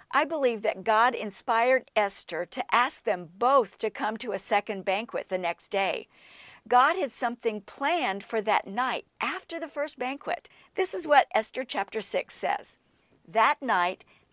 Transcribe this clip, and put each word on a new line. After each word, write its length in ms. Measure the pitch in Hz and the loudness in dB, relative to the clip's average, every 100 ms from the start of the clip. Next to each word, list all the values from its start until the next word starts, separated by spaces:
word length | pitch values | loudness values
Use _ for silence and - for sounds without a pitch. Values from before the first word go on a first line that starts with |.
| - | -2
I 140 | 269 | 0
believe 380 | 302 320 254 220 | 2 2 0 2
that 220 | 214 190 | -2 0
God 300 | 226 214 247 | 2 4 4
inspired 760 | 233 214 - - 226 247 262 - | 2 -4 -6 -2 2 4 2 2
Esther 520 | 214 202 - - 165 175 | 0 0 -2 -6 -6 -6
to 280 | - - | -6 0
ask 300 | 226 262 - | 2 2 -2
them 280 | 233 180 170 185 | -2 -4 -6 -2
both 400 | 240 277 202 - | 4 4 2 -2
to 120 | 220 | -6
come 260 | - 220 220 | -2 -4 -4
to 140 | 247 | -6
a 60 | 196 | -6
second 480 | - 208 214 196 180 | 0 0 0 -4 -2
banquet 420 | 190 233 185 - | -2 -2 -8 -4
the 80 | 185 | -4
next 320 | 175 170 - | -4 -6 -4
day. 400 | 196 190 147 - _ - - - - - | -2 0 -2 -8 _ -20 -20 -20 -18 2
God 300 | 247 277 370 | 6 6 2
had 160 | 277 | -4
something 500 | - 240 240 233 214 | -4 -6 -4 -4 -4
planned 600 | - - 285 339 233 196 | -8 -6 -2 0 -2 -4
for 160 | - 226 | -4 -2
that 260 | 214 196 - | 2 0 0
night 400 | 202 254 175 - - | -4 -2 -4 -8 -8
after 380 | 240 359 - 330 | -6 -6 -8 -10
the 100 | 285 | -8
first 300 | 294 294 - | -6 -6 -6
banquet. 500 | 254 277 - - - _ _ - | -8 -6 -6 -8 -10 _ _ -4
This 180 | 370 | -4
is 120 | 381 311 | -4 4
what 220 | 285 - | 6 6
Esther 300 | 214 220 - | 2 -2 -4
chapter 360 | 254 - 196 220 | -6 -6 -6 -6
six 340 | - 190 - | -4 -4 -4
says. 440 | - 185 - - - _ _ _ _ - | -6 -4 -4 -6 -20 _ _ _ _ -4
"That 340 | 208 240 294 | 2 2 2
night, 440 | 254 190 175 - _ _ _ | 0 2 0 -2 _ _ _